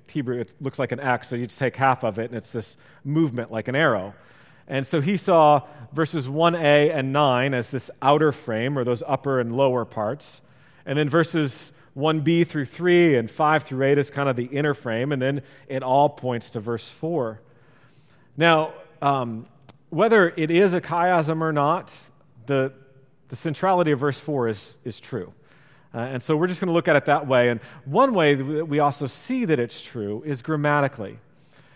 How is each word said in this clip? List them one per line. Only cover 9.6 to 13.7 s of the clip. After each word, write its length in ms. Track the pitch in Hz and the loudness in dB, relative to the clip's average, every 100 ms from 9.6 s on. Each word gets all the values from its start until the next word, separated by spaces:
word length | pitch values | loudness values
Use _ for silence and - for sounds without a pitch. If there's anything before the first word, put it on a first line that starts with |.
| 135 127 113 | 0 0 -4
parts. 560 | - 107 147 - - _ _ _ _ - | -4 -6 -6 -12 -20 _ _ _ _ -6
And 100 | 143 | -2
then 120 | 147 | 0
verses 640 | 160 160 165 143 - - - - 139 | 2 2 0 -2 -4 -14 -20 -20 -4
one 260 | 151 160 | -2 0
B 240 | 147 170 165 | 2 2 2
through 220 | 151 131 | -2 -8
three 500 | - 175 175 170 131 | -4 2 4 6 4
and 120 | 113 | 0
five 360 | - 151 156 | -2 2 2
through 200 | - | -2